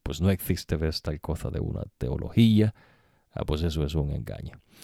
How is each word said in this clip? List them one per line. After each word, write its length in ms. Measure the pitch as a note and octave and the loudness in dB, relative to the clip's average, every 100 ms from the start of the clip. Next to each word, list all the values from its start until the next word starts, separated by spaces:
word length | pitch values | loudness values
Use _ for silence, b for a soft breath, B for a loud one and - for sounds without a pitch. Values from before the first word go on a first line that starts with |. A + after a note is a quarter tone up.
pues, 180 | - D2 | -6 0
no 120 | F2+ | 2
existe, 460 | F#2+ - F2+ - E2 | 2 -2 -4 -2 -2
¿ves?, 260 | D#2+ - | -2 -2
tal 180 | - D2+ | -6 -6
cosa 300 | - D2+ - | -6 -4 -4
de 80 | - | -4
una 240 | - - - _ | -4 -4 -8 _
teología. 760 | B2 - - - A2+ G#2+ G#2+ b b b b b b | -4 -4 0 6 6 8 4 b b b b b b
Ah, 120 | - - | -8 -2
pues 160 | D2+ | 0
eso 240 | E2 D2+ D2 | 0 0 0
es 80 | |
un 160 | D#2 C#2+ | 0 -2
engaño. 520 | C#2 A1+ - - - _ B | -4 -8 -10 -12 -16 _ B